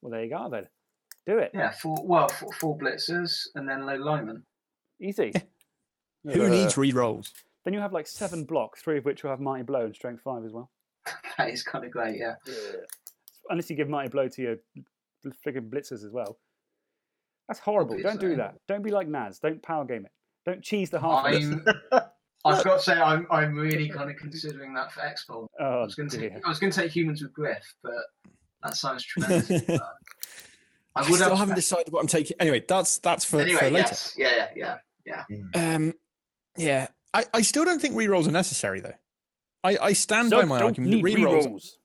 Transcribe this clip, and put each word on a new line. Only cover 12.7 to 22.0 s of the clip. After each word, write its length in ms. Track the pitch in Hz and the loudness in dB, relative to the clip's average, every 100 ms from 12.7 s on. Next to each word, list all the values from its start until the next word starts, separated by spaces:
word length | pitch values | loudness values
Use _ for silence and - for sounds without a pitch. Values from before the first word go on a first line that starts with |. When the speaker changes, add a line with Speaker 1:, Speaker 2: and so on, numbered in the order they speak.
| 95 87 - - _ - _ - | -12 -14 -18 -20 _ -20 _ -8
Speaker 1:
Unless 200 | 170 170 | -6 -6
you 60 | 147 | -4
give 120 | 143 | -4
Mighty 200 | 147 131 | -4 -4
Blow 180 | 139 131 | -2 -2
to 140 | 127 | -2
your 140 | 123 113 _ - 131 _ _ _ | -6 -6 _ -20 -20 _ _ _
fl-, 80 | 139 127 - | -16 -10 -8
friggin' 200 | 131 113 | -8 -8
blitzers 340 | 131 143 120 104 | -10 -10 -14 -10
as 60 | |
well. 260 | 117 104 110 _ _ _ _ _ _ _ _ _ _ _ | -8 -8 -10 _ _ _ _ _ _ _ _ _ _ _
That's 120 | 220 | -8
horrible. 360 | - 208 143 107 | 0 2 2 0
Don't 80 | 175 214 | -2 0
do 80 | 185 | 0
Speaker 2:
Obviously. 40 | 147 | 0
Speaker 1:
that. 180 | 104 - _ | -2 -6 _
Don't 160 | 202 | -4
be 80 | 208 | 0
like 160 | 202 175 | 0 0
Naz. 320 | 151 107 95 | -4 -6 -4
Don't 220 | 156 160 | -4 -4
power 240 | - 160 131 | -4 -4 -4
game 200 | 120 101 | -6 -8
it. 60 | _ _ _ - | _ _ _ -8
Don't 160 | 185 | -8
cheese 260 | - 214 180 | -4 -2 0
the 100 | 170 | -2
half 260 | 165 156 139 | 2 2 4
Speaker 2:
I'm, 340 | 147 147 151 | 2 2 0
Speaker 1:
blitz. 160 | - 208 - | 2 0 2
Speaker 2:
<laughs> 540 | 262 | 2